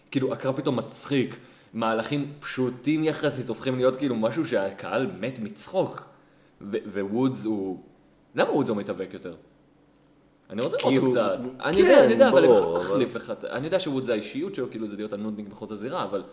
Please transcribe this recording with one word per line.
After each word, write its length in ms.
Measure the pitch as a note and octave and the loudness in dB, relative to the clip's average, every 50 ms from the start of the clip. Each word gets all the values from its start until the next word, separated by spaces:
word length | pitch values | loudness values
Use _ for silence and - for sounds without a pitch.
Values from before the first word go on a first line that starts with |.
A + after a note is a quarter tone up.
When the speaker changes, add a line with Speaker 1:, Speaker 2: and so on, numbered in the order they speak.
| _ _ | _ _
Speaker 1:
כאילו, 220 | - C#3 B2+ B2+ A#2 | -2 -2 -2 -2 -2
הקרב 220 | - - C3+ C3 | -4 -4 -4 -4
פתאום 200 | D3+ D3 D#3 C3 | -2 -2 -2 -2
מצחיק, 600 | A#2 A2 - - - - - C#3+ C3+ A#2 - - - - - - - _ _ - | -2 -4 -6 -10 -14 -6 -2 0 0 0 0 -4 -10 -18 -20 -20 -20 _ _ -6
מהלכים 580 | A2 A#2 A2+ A2+ - C#3 - D3 C#3+ C#3+ D3 C#3+ - | -4 -2 0 0 0 -2 -2 -2 -4 -4 -4 -8 -12
פשוטים 640 | - - - C3 C3 B2 B2 B2 - C#3+ D#3 D#3 D#3 | -12 -8 -4 -2 -2 -2 -4 -4 -2 0 0 2 0
יחסית 460 | D#3 C#3+ - - A#2 A2 B2+ A#2 - | 0 -2 0 -2 -2 -2 -2 -4 -6
הופכים 260 | - - - C3+ C3 B2+ | -8 -6 -4 -4 -2 2
להיות 180 | B2+ C3 B2+ | 2 2 2
כאילו 200 | C3 D3 C#3 A#2+ | 2 0 -2 0
משהו 300 | A2 A2 A2+ - E3 D3+ | 0 0 0 0 -2 -2
שהקהל 600 | B2+ B2 G#2 G2 G2 G2 - - F2 F#2+ A#2 C3+ G#2 F2+ F2+ | 0 0 0 0 -2 -4 -8 -8 -4 -2 -2 -2 -2 -4 -6
מת 200 | G2+ B2+ - A#2 | -8 -8 -8 -8
מצחוק. 640 | A2 G2+ - - - - F3+ F#3+ D#3+ - - - - - - _ _ _ _ _ _ _ _ _ | -10 -10 -10 -12 -12 -4 -2 -2 -2 -2 -4 -10 -16 -18 -20 _ _ _ _ _ _ _ _ _
ו-, 160 | - G2+ G2+ - - G#2+ F2+ G2+ G2 G2 | -10 -6 -6 -6 -6 -4 -4 -4 -4 -2
ווודס 360 | G#2 A#2+ C3 C3 B2 G2+ G2+ | 0 0 0 0 0 -2 -4
הוא, 340 | A2 A2 G2+ F#2+ F#2+ F2+ - - - _ _ _ _ _ _ _ _ - | -4 -2 -2 -4 -6 -8 -8 -12 -18 _ _ _ _ _ _ _ _ -2
למה 160 | C3 A#3 A#4+ | -2 0 0
וודס 180 | G#4 - C3 A2+ | 2 0 0 0
לא 60 | A2+ | -2
מתאבק 380 | G2+ G2 G2+ G2 F2 F#2+ F#2 - | -2 -4 -6 -6 -8 -8 -10 -10
יותר? 220 | F2 D#2+ F2+ E2 D#2 - _ _ _ _ _ _ _ _ _ _ _ _ _ _ _ _ _ _ _ _ - | -12 -14 -14 -14 -16 -20 _ _ _ _ _ _ _ _ _ _ _ _ _ _ _ _ _ _ _ _ -12
אני 120 | F#2 G#2 | -6 -4
רוצה 160 | B2 - - - | -4 -4 -2 -2
לראות 140 | - - | 0 2
Speaker 2:
כי 60 | C3+ C3 | 4 4
Speaker 1:
אותו 80 | C3 | 4
Speaker 2:
הוא, 60 | C3 B2 | 4 4
Speaker 1:
קצת. 320 | A#2+ G#2+ G2+ - - A#2+ | 2 2 2 0 -2 -4
Speaker 2:
הוא, 80 | B2+ - - | -8 -10 -6
Speaker 1:
אני 180 | - C#3 E3+ G3 | -4 0 4 6
יודע, 140 | F#4 F4+ C#4 C#4 | 8 10 10 10
Speaker 2:
כן, 60 | - | 10
Speaker 1:
אני 100 | B2 A2+ | 8 8
יודע, 160 | A#2 C4+ B3+ | 8 6 8
אבל 140 | - C3+ - | 8 8 8
הם 60 | C3+ | 8
Speaker 2:
ברור, 100 | A#2 G2+ | 8 8
Speaker 1:
יכולים 140 | F2 E2 E2 | 6 4 0
Speaker 2:
אבל 140 | F2 F2+ F#2 | -2 -2 0
Speaker 1:
להחליף 280 | G2 - B2+ A2 - A2+ | 0 0 0 0 -2 -6
אחד. 280 | - - G#2+ - - | -8 -8 -10 -8 -8
אני 200 | - - A#2+ C#3 | -8 -6 -6 -4
יודע 140 | E3 F3+ F#3 | -2 -2 -2
שוודס 260 | - D#3+ C#3 C3 B2 | 0 -2 -2 -2 -2
זה 80 | A2+ A#2 | -2 -2
האישיות 420 | G#2+ G#2+ - - C3+ E3 G3 F#3+ | -2 -4 -4 -6 -6 -6 -6 -6
שלו, 140 | - B2+ A#2 | -6 -6 -6
כאילו, 160 | - A2+ A2 G#2 | -6 -8 -8 -8
זה 80 | G2+ | -8
להיות 180 | G2+ G#2+ G#2 G#2 | -8 -8 -8 -8
הנודניק 360 | G2+ G#2+ G#2+ G#2+ G#2 G#2+ G2+ | -8 -6 -8 -8 -8 -10 -12
מחוץ 220 | G#2 - A2 G2+ | -14 -14 -12 -12
לזירה, 320 | A2 G2+ G#2 C3 E3 F3+ A#2+ | -10 -10 -8 -8 -6 -6 -6
אבל 200 | F#2 G2+ F#2+ - - | -4 -6 -6 -8 -10